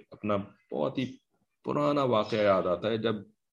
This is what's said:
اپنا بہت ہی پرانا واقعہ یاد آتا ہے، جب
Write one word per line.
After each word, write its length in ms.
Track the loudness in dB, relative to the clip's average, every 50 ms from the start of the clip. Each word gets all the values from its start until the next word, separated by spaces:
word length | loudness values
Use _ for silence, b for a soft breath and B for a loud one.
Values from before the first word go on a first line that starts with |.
| -14 _
اپنا 260 | -20 -10 -4 -2 -2 -2 -2 -6 -14 _ _ _ -4
بہت 260 | -2 -2 -2 -2 -4
ہی 180 | -6 -6 -8 -14 _ _ _ _ _ _ _ _ _
پرانا 380 | -4 -2 0 0 0 2 2 2
واقعہ 360 | 2 2 2 2 0 0 2
یاد 240 | 4 4 4 4 4
آتا 280 | 0 0 0 0 -2
ہے، 80 | -2 0
جب 160 | 0 -2 -2 -4 -6 -14 _ _ _ _